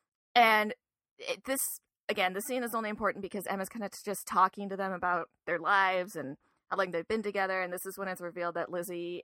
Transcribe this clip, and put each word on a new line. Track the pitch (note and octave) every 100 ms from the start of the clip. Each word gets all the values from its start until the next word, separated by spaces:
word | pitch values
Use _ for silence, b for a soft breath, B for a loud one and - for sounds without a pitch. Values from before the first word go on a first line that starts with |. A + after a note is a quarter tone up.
| b _ _
And | A#3+ A3+ G#3+ G#3+ - _ _ _ -
it, | - G3
this, | - C4+ - - _ _ -
again, | G#3 F#3
the | F#3
scene | A3 B3+
is | A#3+
only | A3+ A3
important | G#3+ G#3 F#3
because | G3 G3+ F3+
Emma's | G3 F#3+
kinda | A#3 G3+
t-, | -
just | - F#3+ -
talking | G#3 F#3+ G#3 G3+
to | G3
them | G3
about | F3+ F3+ F3+ - _ -
their | F3
lives | D#3+ G3 F#3+ F#3 F3+ E3
and | C3+ D3 _ _ -
how | F3+
long | F#3
they've | E3+ E3
been | A3+
together, | G3+ G3+ F#3+ F#3+
and | F3+
this | F3+
is | G3 F#3+
when | G3
it's | F3+
revealed | F3 F3 F3
that | E3 E3
Lizzie | F3 F3 F3 E3+ F3